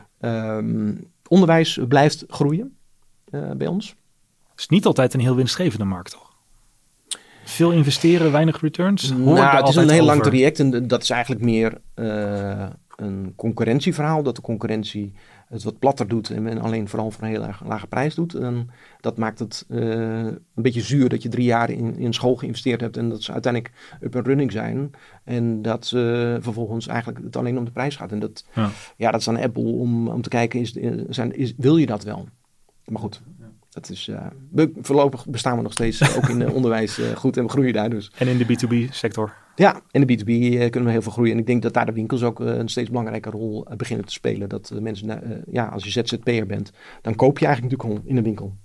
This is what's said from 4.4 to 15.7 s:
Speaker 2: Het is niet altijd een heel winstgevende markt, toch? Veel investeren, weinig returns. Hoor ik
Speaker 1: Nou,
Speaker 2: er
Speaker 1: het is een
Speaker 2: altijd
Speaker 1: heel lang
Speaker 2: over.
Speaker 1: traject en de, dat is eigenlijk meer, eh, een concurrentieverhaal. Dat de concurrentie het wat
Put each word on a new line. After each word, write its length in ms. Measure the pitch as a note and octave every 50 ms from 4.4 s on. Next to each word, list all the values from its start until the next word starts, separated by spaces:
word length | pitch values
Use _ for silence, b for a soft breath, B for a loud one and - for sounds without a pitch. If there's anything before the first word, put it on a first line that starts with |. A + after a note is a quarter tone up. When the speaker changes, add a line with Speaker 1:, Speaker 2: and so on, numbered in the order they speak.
| _ _
Speaker 2:
Het 100 | _ -
is 80 | - -
niet 180 | D3 - -
altijd 280 | G#3+ - - C3 B2+ -
een 60 | C3
heel 160 | A#2 B2+ B2+
winstgevende 480 | B2 C3 A#2+ - - F#3 E3 G#2 G#2 G#2
markt, 260 | G2 F#2+ F2 F2 -
toch? 260 | - - - _ _ _ _ _ _ _ _ _ _ _ _ _ _ _ _ - - B B B B B B
Veel 260 | - - - E3 E3+
investeren, 600 | E3+ E3 D3 C#3+ C3+ - - E3 F3 F3 E3 D#3
weinig 280 | C#3 D3 D#3+ D#3+ D#3 -
returns. 500 | - D#3 - - F3 F#3+ G3+ - - C3+
Hoor 80 | C3 B2+
ik 60 | B2+
Speaker 1:
Nou, 140 | C3+ D#3 -
Speaker 2:
er 60 | C#3
Speaker 1:
het 240 | C#3 C#3 C#3 C3+ C#3
is 60 | C3+
een 60 | E3+
Speaker 2:
altijd 100 | E3+ D3+
Speaker 1:
heel 140 | D3+ E3+ D#3
lang 120 | D3+ D3 D3
Speaker 2:
over. 100 | - C#3+
Speaker 1:
traject 280 | C3 C3 C3 D3+ D#3 -
en 100 | D3 C3+
de, 160 | B2 A#2 B2+
dat 160 | A2+ - A#2
is 80 | - -
eigenlijk 320 | A#2+ A#2+ A#2 - C3 G#2 A#2
meer, 340 | A#2+ A2+ A2 A2 A2 - - - - -
eh, 720 | - A2+ A2 G#2+ G#2+ G#2 G2+ G2+ G2+ G2+ G2 G2 G2+ G2 F#2+ F#2 - _ _ -
een 360 | - G#2 G2+ G2 G2 G2 F#2 -
concurrentieverhaal. 840 | - - A#2 A2+ A#2+ A#2 G#2+ A#2 C#3+ - F#3 E3 - D3 D3+ D#3+ D#3
Dat 140 | D3 C3 A#2+
de 60 | -
concurrentie 680 | - - A#2 G2+ - A2 A2 A2 G#2+ - - G#2 G#2 G2 G2 b b b b b b b
het 140 | A#2+ A2
wat 160 | - A#2